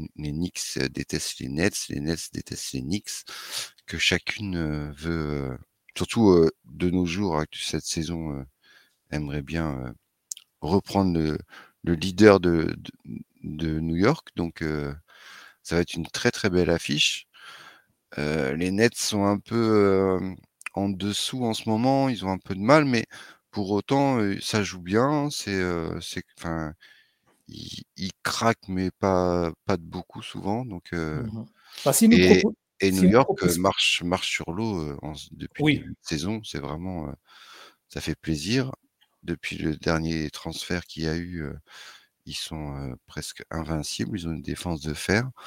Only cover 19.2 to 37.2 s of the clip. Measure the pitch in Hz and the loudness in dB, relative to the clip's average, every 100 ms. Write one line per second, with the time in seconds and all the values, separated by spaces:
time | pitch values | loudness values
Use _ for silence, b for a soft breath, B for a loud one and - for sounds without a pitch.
19.2 | 101 104 - 117 113 107 101 95 95 92 | 2 0 -2 0 4 6 6 4 4 0
20.2 | 95 87 _ _ - 101 101 92 101 101 | -2 -10 _ _ -8 -2 -2 -2 -4 -4
21.2 | - 131 117 107 110 110 131 135 135 104 | -4 -2 -2 -2 0 2 2 2 2 -2
22.2 | 95 92 - 92 107 156 143 117 - B | -4 -4 -4 -2 4 6 6 2 -2 B
23.2 | B B _ 107 95 101 - 139 139 123 | B B _ -6 0 0 2 2 4 2
24.2 | 101 98 - 107 92 92 87 107 139 151 | 0 -2 -2 -2 -2 -6 0 2 2 2
25.2 | 147 - 101 95 90 85 82 85 - 95 | -2 -4 -4 -2 0 -2 -4 -6 -8 -10
26.2 | - - 85 82 78 78 b b b b | -12 -10 -6 -6 -6 -10 b b b b
27.2 | _ _ - - - - - - 92 - | _ _ -20 -16 -14 -14 -16 -10 -10 -8
28.2 | - - 113 - 98 92 92 - 98 92 | -6 0 0 0 -2 -2 -2 0 2 4
29.2 | 90 87 85 78 - 90 80 90 - 113 | 4 2 -2 -4 -4 -4 -4 -10 -10 -14
30.2 | - 101 92 113 127 87 - 85 78 78 | -14 -8 -4 -4 -6 -12 -8 -4 -4 -4
31.2 | 113 110 117 B B B 143 135 226 226 | -6 -8 -12 B B B 0 6 8 10
32.2 | 185 190 214 - _ - 98 92 92 117 | 10 8 6 0 _ 0 2 6 8 8
33.2 | 165 175 90 85 95 - - - 87 92 | 6 2 2 2 2 2 0 0 0 -2
34.2 | - - 85 87 113 92 76 71 76 73 | -2 -4 -4 -4 -2 -2 -4 -6 -10 -12
35.2 | - 78 - - 151 139 - 110 - 78 | -14 -14 -12 0 2 2 -2 -12 -6 -4
36.2 | 87 113 110 76 69 78 92 87 71 67 | -4 -6 -8 -8 -8 -8 -6 -6 -8 -12